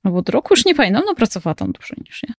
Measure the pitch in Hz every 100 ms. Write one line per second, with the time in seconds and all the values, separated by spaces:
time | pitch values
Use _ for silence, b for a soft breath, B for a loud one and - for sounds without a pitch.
0 | 196 180 180 - - 392 381 294 208 196
1 | 403 349 226 180 165 156 95 - - -
2 | - - -